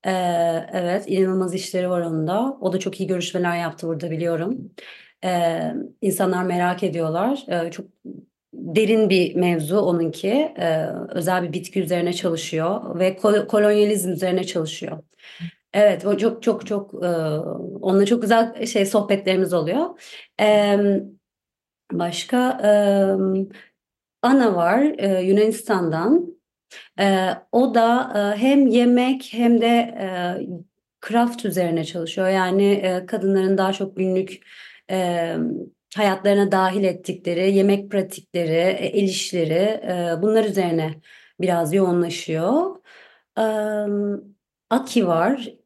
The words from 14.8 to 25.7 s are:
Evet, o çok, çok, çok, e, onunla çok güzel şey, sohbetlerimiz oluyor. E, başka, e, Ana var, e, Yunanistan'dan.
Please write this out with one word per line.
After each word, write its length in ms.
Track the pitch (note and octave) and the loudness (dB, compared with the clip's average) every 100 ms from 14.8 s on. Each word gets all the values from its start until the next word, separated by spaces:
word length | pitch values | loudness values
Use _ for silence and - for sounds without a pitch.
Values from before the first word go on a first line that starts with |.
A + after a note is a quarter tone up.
| - D#3 - _ - - E3+ _ _ | -10 -12 -16 _ -20 -14 -14 _ _
Evet, 320 | G3+ G#3 E3+ F#3 | 4 4 4 -2
o 120 | G#3 | 0
çok, 260 | A3+ A3+ | 0 0
çok, 220 | - G#3 - | -2 -2 -4
çok, 260 | G3+ G3 - | -6 -6 -4
e, 40 | F3+ E3+ D#3+ D3+ - - - - | -2 0 -2 -2 -4 -8 -10 -6
onunla 240 | F#3+ G3 G3+ | 2 4 4
çok 160 | A#3+ | 2
güzel 440 | G#3 A3+ A3+ - A3+ | 4 4 2 -2 -4
şey, 200 | G#3+ G3 | 0 2
sohbetlerimiz 680 | A3 G3+ G3 G3 F#3 F#3 | 0 2 0 2 0 2
oluyor. 460 | F3 D#3 A#3 E4+ - - - - - | 0 0 -2 -2 -6 -20 -20 -16 0
E, 360 | G#3 G#3 G#3 G3+ G3+ G3 - - _ _ _ _ _ _ _ | 4 4 4 2 2 0 -4 -18 _ _ _ _ _ _ _
başka, 680 | F3 F3 - - B3 B3 B3+ | -4 -4 -6 -2 0 0 0
e, 60 | G#3 G#3 G3+ G3 F#3+ G3 F#3+ F#3+ F#3+ - - _ _ _ _ _ | 4 4 4 4 2 2 0 -2 -4 -10 -20 _ _ _ _ _
Ana 340 | A#3+ C4+ A#3 F3+ | 2 4 4 2
var, 260 | E3+ A3 D4 - | 2 2 2 0
e, 240 | G3 F#3 | -2 0
Yunanistan'dan. 1120 | F#3 G3 G#3+ A3 - | 2 4 4 0 -2